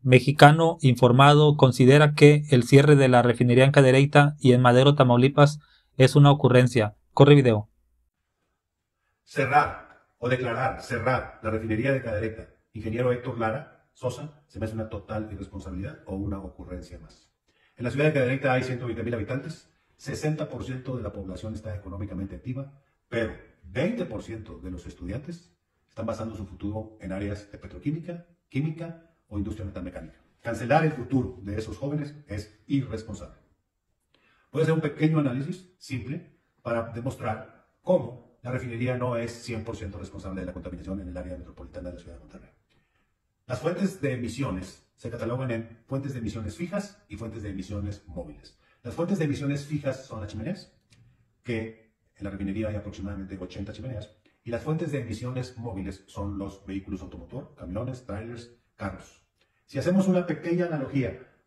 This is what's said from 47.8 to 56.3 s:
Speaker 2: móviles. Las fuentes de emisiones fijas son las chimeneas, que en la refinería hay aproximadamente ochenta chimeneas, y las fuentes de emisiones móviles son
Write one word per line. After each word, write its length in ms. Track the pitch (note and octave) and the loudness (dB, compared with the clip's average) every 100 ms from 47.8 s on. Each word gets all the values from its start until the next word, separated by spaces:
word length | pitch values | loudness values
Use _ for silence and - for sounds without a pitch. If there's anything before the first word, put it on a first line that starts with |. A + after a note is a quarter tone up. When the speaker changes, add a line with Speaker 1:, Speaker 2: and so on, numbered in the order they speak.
| F#2+ - - | -8 -12 -14
Speaker 2:
móviles. 520 | F2 - D3 - _ _ _ | -14 -14 -18 -20 _ _ _
Las 120 | B2 A#2 | -14 -8
fuentes 220 | F3+ G3 | -4 -2
de 60 | D3+ | -2
emisiones 400 | C3+ C#3 C#3+ - | -4 -4 -6 -6
fijas 400 | D3 C3+ B2 - | -6 -6 -8 -12
son 160 | G#2 | -14
las 80 | F#2+ | -12
chimeneas, 480 | G#2 A#2 G3 - _ _ _ _ _ _ _ | -10 -8 -10 -12 _ _ _ _ _ _ _
que 520 | - A2+ A2 - _ _ _ _ | -8 -8 -8 -14 _ _ _ _
en 80 | G2 | -12
la 60 | |
refinería 360 | F#2+ G2 G#2 G#2+ | -8 -8 -6 -6
hay 80 | G2+ | -8
aproximadamente 600 | G2+ G2 G2 F#2+ F#2+ G2 | -10 -12 -12 -10 -12 -14
ochenta 320 | F2+ - G2+ | -14 -12 -14
chimeneas, 420 | - C3 A#2 - _ _ _ | -12 -12 -12 -14 _ _ _
y 60 | A#2 | -10
las 120 | A#2 | -8
fuentes 300 | D3+ D#3+ E3 | -4 -4 -4
de 100 | C3+ | -6
emisiones 560 | G#2+ G2 B2 B2+ - - | -8 -8 -8 -8 -10 -12
móviles 460 | A2+ F#2+ F#2+ F#2 _ | -12 -10 -10 -12 _
son 300 | - G2+ | -10 -10